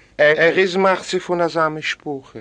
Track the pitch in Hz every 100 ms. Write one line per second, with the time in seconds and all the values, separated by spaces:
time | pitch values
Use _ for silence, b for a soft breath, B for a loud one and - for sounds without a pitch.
0 | b - 147 156 165 165 190 180 190 180
1 | - 185 - 175 170 165 156 156 156 -
2 | 156 139 - 113